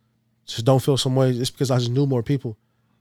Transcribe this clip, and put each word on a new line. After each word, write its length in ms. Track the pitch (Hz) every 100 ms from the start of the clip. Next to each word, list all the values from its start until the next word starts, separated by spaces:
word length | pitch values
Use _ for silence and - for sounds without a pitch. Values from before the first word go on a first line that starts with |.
| _ _ _ _ -
just 200 | - 113
don't 160 | 131
feel 160 | 147 131
some 180 | 135 131
way." 160 | 131
It's 180 | 120 127
because 220 | - 131
I 60 | 123
just 120 | 120
knew 140 | 127 143
more 180 | 123
people. 340 | 110 139 120 107 _ _ _ _